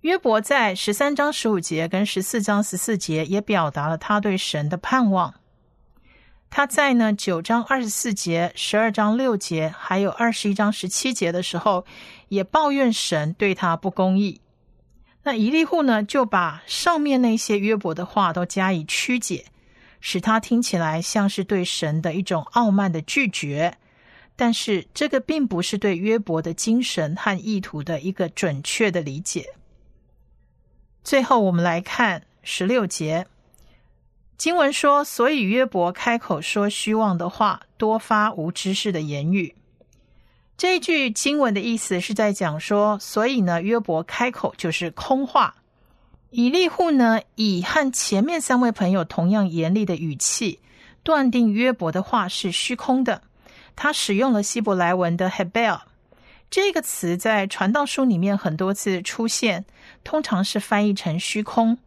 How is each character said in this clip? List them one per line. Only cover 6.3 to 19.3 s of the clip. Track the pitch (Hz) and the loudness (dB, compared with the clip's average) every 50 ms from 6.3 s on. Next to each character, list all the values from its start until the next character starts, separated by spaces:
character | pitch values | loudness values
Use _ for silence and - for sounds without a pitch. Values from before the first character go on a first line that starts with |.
| _ _ _ _ | _ _ _ _
他 | - - 285 | 0 0 0
在 | 277 - - 294 277 254 | 2 2 2 2 4 4
呢 | 240 226 214 208 | 4 4 2 2
九 | 202 - - 180 165 | 0 -2 -2 -2 -2
章 | 170 - 226 233 226 | 0 0 0 0 2
二 | - 277 262 | 0 -2 -2
十 | 247 214 | -2 -4
四 | 208 - - 247 208 | -4 -4 -4 -4 -4
节、 | - - 175 170 165 170 170 - | -4 -2 -2 0 0 0 -2 -4
十 | - - - - | -6 -6 -2 0
二 | 208 220 226 208 | 2 2 2 2
章 | - 208 208 220 | 0 2 2 2
六 | 240 269 262 226 | 2 2 0 0
节， | 196 - - 170 160 156 156 160 - | -2 -2 -2 -2 -2 -2 -2 -4 -8
还 | - - 185 190 | -4 -2 0 0
有 | 202 190 | 0 0
二 | - - 233 233 | 0 0 0 0
十 | 220 - - 208 | 0 0 -2 -2
一 | 196 | 0
章 | 196 214 208 | 2 0 0
十 | 214 - - | 0 -2 -6
七 | 185 - - - 262 254 | -6 -4 -2 -2 -2 -2
节 | - 190 170 170 | 0 -2 -2 0
的 | 175 185 | -2 -4
时 | - - | -4 -6
候， | 170 - 214 196 180 185 - - - - - - - - _ | 0 0 2 2 2 -2 -6 -20 -20 -20 -20 -20 -20 -12 _
也 | 196 202 190 | -2 -2 -2
抱 | 190 - 311 311 294 | 2 2 2 2 4
怨 | 277 277 269 240 220 | 2 4 2 2 2
神 | - - - 175 156 147 151 170 | 0 -2 -2 -2 -2 -2 -2 -2
对 | _ 214 202 185 | _ 0 0 2
他 | - - 175 165 165 | 2 0 0 0 0
不 | - 190 | -2 -4
公 | 180 - 190 185 190 190 | 0 2 2 4 4 4
义。 | 202 196 160 - _ _ _ _ _ _ _ _ _ _ _ _ - _ _ _ _ | 2 0 -2 -8 _ _ _ _ _ _ _ _ _ _ _ _ -20 _ _ _ _
那 | 285 269 | -4 0
以 | 226 208 226 | 2 2 4
利 | 285 320 320 | 4 2 2
户 | 302 - 339 302 | 2 2 2 4
呢， | 262 233 214 214 | 4 4 2 0
就 | 202 - 285 254 | 0 0 0 0
把 | 214 - 190 175 165 151 165 - | 2 2 0 0 0 -4 -8 -10
上 | - - - - 349 349 311 | -8 -8 -2 0 2 2 2
面 | 294 294 277 254 247 | 2 2 2 4 4
那 | 240 220 | 4 2
些 | 226 - - 214 | 0 0 0 0
约 | 208 196 214 220 | 0 2 2 0
伯 | 208 - 180 160 | 0 0 -4 -6
的 | 165 175 | -6 -8
话 | - - 214 196 175 160 | -4 0 2 2 2 0
都 | 180 175 | -2 -4
加 | 175 - 196 190 190 190 | -2 -2 0 0 0 0
以 | 165 151 | -2 -2
曲 | - - - - - 247 247 | -4 -4 -4 -2 0 -2 -2
解， | - - | -2 -4